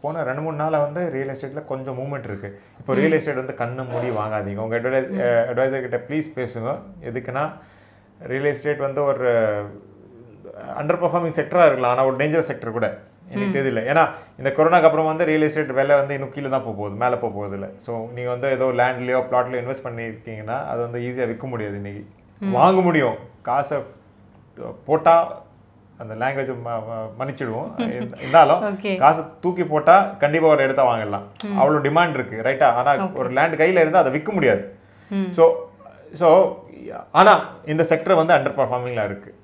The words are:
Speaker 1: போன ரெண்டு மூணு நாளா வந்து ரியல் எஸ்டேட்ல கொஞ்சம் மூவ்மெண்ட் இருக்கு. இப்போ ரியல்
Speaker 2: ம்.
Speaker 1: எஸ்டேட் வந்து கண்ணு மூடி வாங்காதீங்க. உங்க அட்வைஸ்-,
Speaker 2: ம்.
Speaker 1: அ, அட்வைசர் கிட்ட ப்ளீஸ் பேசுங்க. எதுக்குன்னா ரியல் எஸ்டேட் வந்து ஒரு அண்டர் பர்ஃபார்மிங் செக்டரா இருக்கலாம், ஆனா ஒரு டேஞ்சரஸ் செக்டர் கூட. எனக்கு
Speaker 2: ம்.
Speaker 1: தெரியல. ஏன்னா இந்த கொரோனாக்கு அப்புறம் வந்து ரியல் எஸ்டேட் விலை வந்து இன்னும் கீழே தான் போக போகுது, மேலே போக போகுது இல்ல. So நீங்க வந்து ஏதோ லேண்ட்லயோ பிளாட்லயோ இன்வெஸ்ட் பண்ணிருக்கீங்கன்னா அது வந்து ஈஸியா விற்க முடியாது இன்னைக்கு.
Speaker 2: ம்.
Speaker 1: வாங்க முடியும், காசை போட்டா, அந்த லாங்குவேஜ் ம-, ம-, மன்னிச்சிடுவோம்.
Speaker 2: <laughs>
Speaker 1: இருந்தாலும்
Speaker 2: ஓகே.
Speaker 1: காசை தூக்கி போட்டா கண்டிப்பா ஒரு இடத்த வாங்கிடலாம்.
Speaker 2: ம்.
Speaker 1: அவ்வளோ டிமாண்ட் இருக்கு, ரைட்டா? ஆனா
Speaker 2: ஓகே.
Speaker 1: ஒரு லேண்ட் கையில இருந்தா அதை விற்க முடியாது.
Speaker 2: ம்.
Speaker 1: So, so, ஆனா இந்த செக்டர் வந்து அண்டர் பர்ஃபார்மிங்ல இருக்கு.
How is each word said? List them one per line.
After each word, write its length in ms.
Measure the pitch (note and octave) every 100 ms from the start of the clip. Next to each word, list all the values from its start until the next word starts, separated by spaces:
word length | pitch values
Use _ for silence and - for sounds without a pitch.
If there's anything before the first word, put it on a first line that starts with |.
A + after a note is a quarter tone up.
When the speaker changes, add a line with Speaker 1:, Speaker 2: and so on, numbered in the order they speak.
Speaker 1:
போன 220 | D3 E3
ரெண்டு 180 | C3 C3+
மூணு 140 | D#3+ D3+
நாளா 240 | D#3 D3+
வந்து 300 | D3 D#3 F3
ரியல் 200 | C3+ C3+
எஸ்டேட்ல 360 | C3 C3+ C#3 D3
கொஞ்சம் 340 | C3+ C3 B2+
மூவ்மெண்ட் 240 | C#3 C#3
இருக்கு. 380 | G#2+ G2+ G2+ - _ _
இப்போ 140 | -
ரியல் 160 | C3 D#3
Speaker 2:
ம். 40 |
Speaker 1:
எஸ்டேட் 320 | D#3 D#3 C3 C3
வந்து 100 | B2
கண்ணு 300 | A#2+ B2+ B2+
மூடி 200 | A#2+ B2
வாங்காதீங்க. 480 | G#2+ G#2+ G#2+ G2+ G2+
உங்க 200 | A2+ A#2
அட்வைஸ்-, 320 | B2 C3+ C3
Speaker 2:
ம். 100 | F#3+
Speaker 1:
அ, 260 | B2 A#2 A#2+
அட்வைசர் 340 | B2 C3 C3 B2+
கிட்ட 100 | A#2+
ப்ளீஸ் 280 | A#2+ D3+ D#3 -
பேசுங்க. 440 | A#2+ A#2 A2+ E3 - -
எதுக்குன்னா 500 | B2+ A#2+ A#2 B2+ D3+ - - _ _ _ _ _ -
ரியல் 180 | C3 C#3+
எஸ்டேட் 340 | C3+ D3+ C#3+
வந்து 240 | C#3 C#3
ஒரு 260 | C#3+ C3+ B2+ A#2 A2 G#2 G2+ G2+ - - - A2+ A#2 A2 - - A#2+ C3+
அண்டர் 220 | D3 E3+
பர்ஃபார்மிங் 340 | F3 F3 E3+ D#3+
செக்டரா 300 | D#3+ F3+ E3
இருக்கலாம், 260 | C3 B2
ஆனா 140 | B2 C3+
ஒரு 100 | C3
டேஞ்சரஸ் 360 | D3 D#3+ D#3
செக்டர் 200 | C3+ A#2
கூட. 280 | A2+ G#2+ - - _ -
எனக்கு 300 | - G3+ C#3
Speaker 2:
ம். 40 |
Speaker 1:
தெரியல. 160 | C3+ A#2
ஏன்னா 300 | A#2 D3 A#2+ - - -
இந்த 120 | C3+
கொரோனாக்கு 340 | C3+ D#3+ F3
அப்புறம் 220 | D#3+ D#3 D#3+
வந்து 200 | D#3+ E3
ரியல் 160 | D#3
எஸ்டேட் 300 | D3+ D3+ C#3+
விலை 240 | C3 C#3 C#3+
வந்து 180 | C#3
இன்னும் 180 | C#3 C3+
கீழே 180 | C#3+ C#3
தான் 140 | C3
போக 140 | A2+ G2+
போகுது, 180 | G#2 G2+
மேலே 200 | B2 B2
போக 180 | A#2+
போகுது 200 | G2 G2+
இல்ல. 140 | G2 G2 -
So 320 | - A#2 A2+ A#2+
நீங்க 140 | B2
வந்து 200 | B2 C3+
ஏதோ 160 | C3 C3
லேண்ட்லயோ 580 | B2 B2 B2+ B2 B2+ B2+
பிளாட்லயோ 280 | B2+ B2 B2+
இன்வெஸ்ட் 200 | B2 C3
பண்ணிருக்கீங்கன்னா 840 | B2+ A#2 A#2 A2 A#2 A2 G#2+ B2+ D#3
அது 140 | A#2+
வந்து 180 | A#2+ A#2+
ஈஸியா 280 | A#2+ B2+ A#2+
விற்க 200 | A2+ C3+
முடியாது 280 | A#2+ G#2 G2+
இன்னைக்கு. 300 | G2+ G2+ G#2 _ _ _
Speaker 2:
ம். 120 | G3
Speaker 1:
வாங்க 300 | A#2+ E3 F#3+
முடியும், 340 | F3+ D#3+ B2+ A2 - -
காசை 360 | - B2+ C#3+ C#3+ - - _ _ _ - _ - A#2 - -
போட்டா, 560 | D#3 E3 E3 D#3 - - _ _ _ _ -
அந்த 160 | A2+
லாங்குவேஜ் 420 | A2 B2+ C3+ C3+ B2 A#2
ம-, 180 | A2+ A2
ம-, 180 | A2+ A2 G#2+
மன்னிச்சிடுவோம். 520 | C3+ C3+ B2+ A2+ D#3+ -
Speaker 2:
<laughs> 400 | A#2 A#2+ A#2+ -
Speaker 1:
இருந்தாலும் 460 | C3 D#3 C#3+ E3+
Speaker 2:
ஓகே. 320 | G#3+ F#3+ G#3 F#3
Speaker 1:
காசை 280 | C#3+ E3 D3+ -
தூக்கி 220 | F3 F3
போட்டா 380 | D#3+ D3+ D3+ A#2+
கண்டிப்பா 460 | G2 - C#3+ D#3+ D#3+
ஒரு 160 | D3
இடத்த 200 | C3+ C3+
வாங்கிடலாம். 400 | B2+ A2+ G#2+ G2+ G2+ -
Speaker 2:
ம். 160 | G#3 G3+
Speaker 1:
அவ்வளோ 200 | C3+ D3+
டிமாண்ட் 320 | C#3 D#3 F3
இருக்கு, 280 | B2+ A2+ A2
ரைட்டா? 220 | A#2 C3+
ஆனா 320 | C#3+ A#2+ C3 C#3
Speaker 2:
ஓகே. 180 | F#3+
Speaker 1:
ஒரு 160 | - B2
லேண்ட் 260 | B2+ E3 D#3
கையில 260 | E3 F#3
இருந்தா 180 | D#3 F3+
அதை 120 | C#3
விற்க 200 | C#3 D#3
முடியாது. 420 | G3 C3+ G2 G2 - _ _ _
Speaker 2:
ம். 200 | G3 F#3
Speaker 1:
So, 220 | F3 E3 E3 - - - - -
so, 420 | D3+ E3 F3 F3+ - - - - - -
ஆனா 380 | D3+ G3 F#3 - - -
இந்த 180 | D3+
செக்டர் 320 | E3 E3 - F3+
வந்து 180 | D#3+
அண்டர் 220 | D#3+ C3+ C3+
பர்ஃபார்மிங்ல 480 | B2 B2 B2 A#2+ G#2
இருக்கு. 320 | G2 - -